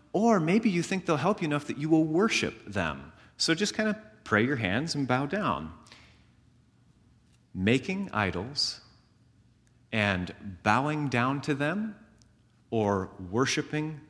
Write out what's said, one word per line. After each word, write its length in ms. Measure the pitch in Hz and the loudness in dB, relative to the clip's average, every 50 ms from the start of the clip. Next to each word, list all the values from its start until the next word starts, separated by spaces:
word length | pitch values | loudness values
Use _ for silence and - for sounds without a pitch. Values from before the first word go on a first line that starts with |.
| _ _ | _ _
Or 300 | - 170 220 233 226 190 | -2 2 4 4 4 4
maybe 280 | 156 160 185 226 226 226 | 4 4 4 4 4 2
you 140 | 180 175 160 | 2 0 0
think 220 | - 190 190 175 | -2 -2 -4 0
they'll 100 | - 160 | 0 0
help 260 | 143 131 180 214 - | 2 2 0 0 0
you 40 | 175 | 0
enough 220 | 151 147 143 147 - | -2 -2 -2 -2 -4
that 100 | 156 - | -6 -4
you 100 | 147 156 | 0 4
will 160 | 160 160 160 | 4 4 4
worship 600 | 156 156 175 214 220 - - - - - - - | 4 4 4 4 4 2 2 0 -2 -4 -6 -10
them. 480 | - 98 104 85 78 73 69 69 76 - - - - _ - | -6 -4 -2 -2 -2 -4 -6 -10 -16 -20 -20 -20 -14 _ -2
So 180 | - - 165 | 0 2 2
just 180 | 160 208 202 - | 2 0 -2 -2
kind 140 | - 220 214 | -2 -2 -2
of 80 | 208 214 - - - - - | -2 -4 -8 -18 -20 -16 -4
pray 200 | - 110 104 113 | 2 2 4 4
your 120 | 131 147 120 | 4 2 0
hands 360 | 110 90 95 120 156 170 - | 0 0 0 -2 -2 -2 -2
and 140 | 147 139 123 | -2 0 0
bow 180 | 123 127 143 | 0 0 0
down. 460 | 143 190 208 196 143 87 69 78 78 82 - - - - - - - - _ _ _ _ _ _ _ _ _ _ _ _ _ _ _ _ _ _ _ _ _ _ _ _ _ _ _ - 95 | -2 -4 -2 -2 -2 -2 -2 -4 -10 -12 -16 -20 -20 -20 -20 -20 -20 -20 _ _ _ _ _ _ _ _ _ _ _ _ _ _ _ _ _ _ _ _ _ _ _ _ _ _ _ -6 -2
Making 520 | 92 107 120 135 123 - 190 196 196 - | 2 2 2 2 2 -2 -6 -6 -6 -4
idols 680 | - 107 104 92 85 87 98 127 147 - - - - - - - - _ _ _ _ _ _ _ _ _ _ _ _ _ _ _ _ _ _ - | -2 -2 -2 0 -2 -4 -6 -6 -4 -4 -4 -4 -4 -8 -14 -20 -20 _ _ _ _ _ _ _ _ _ _ _ _ _ _ _ _ _ _ -4
and 460 | - 110 104 101 95 90 90 90 - - - 101 92 - - | -2 0 2 2 2 0 -2 -6 -8 -10 -12 -12 -10 -4 0
bowing 440 | 107 107 123 135 151 151 151 147 135 | 2 2 2 2 0 -2 -2 -2 0
down 320 | 120 120 120 131 139 143 - | 0 0 2 0 0 -2 -2
to 120 | 156 147 | -2 -2
them 400 | 135 143 151 175 208 214 220 - - - - - - - _ _ _ _ _ _ _ _ - | -2 -2 -2 -2 -2 -4 -6 -8 -12 -18 -20 -20 -20 -20 _ _ _ _ _ _ _ _ -4
or 420 | - 113 107 104 101 95 92 - - - 92 90 | 0 0 2 2 2 2 0 -4 -8 -12 -10 -4
worshiping 680 | 95 117 135 131 - 160 143 - - 151 151 156 156 143 - - | -2 0 0 0 0 -2 -4 -4 -4 -4 -4 -6 -8 -12 -12 -6